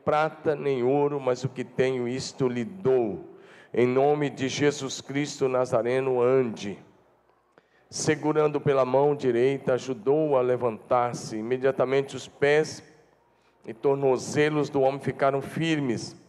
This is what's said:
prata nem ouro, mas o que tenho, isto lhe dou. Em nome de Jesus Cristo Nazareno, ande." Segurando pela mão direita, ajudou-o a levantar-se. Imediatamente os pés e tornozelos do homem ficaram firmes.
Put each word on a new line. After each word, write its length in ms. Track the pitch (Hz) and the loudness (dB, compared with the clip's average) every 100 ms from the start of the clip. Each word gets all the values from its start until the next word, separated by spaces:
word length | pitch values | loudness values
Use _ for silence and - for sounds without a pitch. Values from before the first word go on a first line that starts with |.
prata 520 | - 151 156 156 160 147 | -2 0 0 -2 -4 -2
nem 280 | 143 135 | -2 0
ouro, 360 | 120 143 143 147 | 2 2 2 0
mas 240 | 127 123 | -2 -2
o 40 | 131 | -4
que 160 | - | -6
tenho, 440 | 120 - 131 131 120 | -10 0 0 0 -4
isto 400 | 131 - - 131 | -6 -8 -2 -2
lhe 180 | 120 113 | -2 -6
dou. 580 | 95 113 131 113 87 - - - - - | -4 0 2 0 -4 -12 -20 -20 -20 -8
Em 140 | - 123 | 0 2
nome 420 | 127 139 151 143 | 4 2 2 -2
de 220 | 117 131 | -4 -6
Jesus 520 | - 147 143 135 - | 0 0 0 -6 -10
Cristo 460 | - 139 143 - 135 | -8 -6 -6 -2 0
Nazareno, 720 | 127 127 120 117 131 135 127 | 0 0 0 0 0 0 2
ande." 600 | 123 135 123 104 101 95 - _ _ _ _ _ _ _ _ _ _ | 4 4 2 -4 -10 -12 -16 _ _ _ _ _ _ _ _ _ _
Segurando 680 | - - 151 147 151 151 147 | -6 -2 0 0 2 2 2
pela 240 | 147 135 | 0 2
mão 320 | 127 131 147 143 | 4 4 4 2
direita, 600 | 135 117 127 135 - 123 | 0 2 2 0 0 -2
ajudou-o 600 | 120 123 104 147 156 135 | -2 -6 0 2 2 2
a 60 | |
levantar-se. 960 | 123 123 123 107 - 123 120 113 - 110 | 2 0 -2 -4 -2 0 0 -4 -8 -8
Imediatamente 760 | 110 127 131 131 127 135 139 131 | -4 0 0 0 0 0 -2 -8
os 120 | - | -14
pés 560 | - 143 151 156 - - - _ _ _ _ _ _ - | -2 2 2 0 -6 -18 -20 _ _ _ _ _ _ -18
e 60 | |
tornozelos 920 | 110 143 139 139 123 101 135 151 151 143 | -4 0 2 2 2 0 0 2 2 0
do 140 | 139 | 2
homem 180 | 135 139 | 2 2
ficaram 440 | 135 131 139 139 | -4 0 0 0
firmes. 760 | 131 - 160 156 139 104 - - | -4 -4 0 0 0 -4 -6 -16